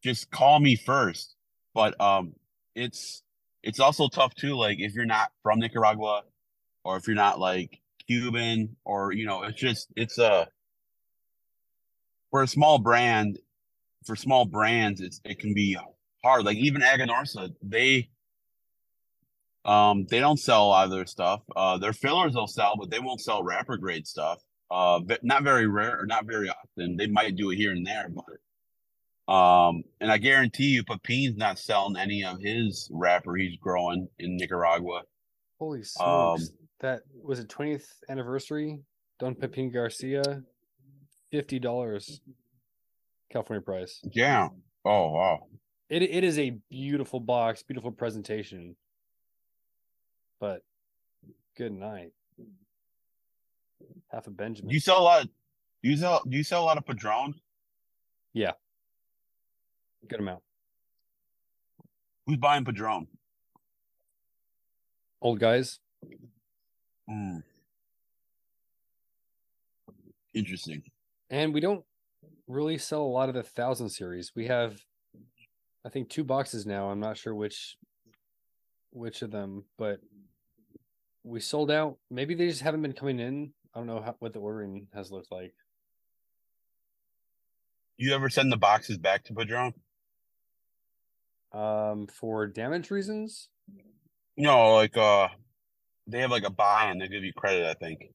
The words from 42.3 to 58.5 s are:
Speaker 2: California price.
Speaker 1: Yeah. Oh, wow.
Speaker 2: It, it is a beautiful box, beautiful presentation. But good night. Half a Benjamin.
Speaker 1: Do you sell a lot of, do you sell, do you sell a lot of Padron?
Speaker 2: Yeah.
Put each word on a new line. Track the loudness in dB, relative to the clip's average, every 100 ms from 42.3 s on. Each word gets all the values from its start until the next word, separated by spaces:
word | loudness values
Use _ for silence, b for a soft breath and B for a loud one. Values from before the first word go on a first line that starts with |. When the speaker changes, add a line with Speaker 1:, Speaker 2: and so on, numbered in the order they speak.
| -20 _ _ _ _ _ _ _ _ _
Speaker 2:
California | -8 -6 -8
price. | -6 -8 -8 -14 -8
Speaker 1:
Yeah. | 0 2 2 0 -6 _ _
Oh, | 2 2 4
wow. | 2 2 0 -4 -20 _ _ _
Speaker 2:
It, | -2
it | 0 0
is | 0 0
a | -2 -4 _
beautiful | -12 -4 -4 -4 -8
box, | -2 0 0 -2
beautiful | -10 -10 -10
presentation. | -8 -8 -8 -8 -8 -8 -14 -18 -20 _ _ _ _ _ _ _ _ _ _ _ _ _ _ _ _
But | -8 -8 _ _ _ _ _ _ -20 -20 _ _
good | -12
night. | -10 -12 -14 -18 _ _ _ -20 -20 _ _ _ _ _ _ _ _ _ _ _ _ -20 -20 _
Half | -16 -16
a |
Benjamin. | -12 -10 -10 -4
Speaker 1:
Do | -2
you |
sell | 2 6
a |
lot | 8 6
of, | 4 _ _ _ _ _
do | -2
you | 0
sell, | 2 0 0
do | -4
you |
sell | -2 0
a | 2
lot | 0
of | -2
Padron? | -8 -4 -4 -4 -10 _ _ _ _ _ _ _ _ _
Speaker 2:
Yeah. | -4 -4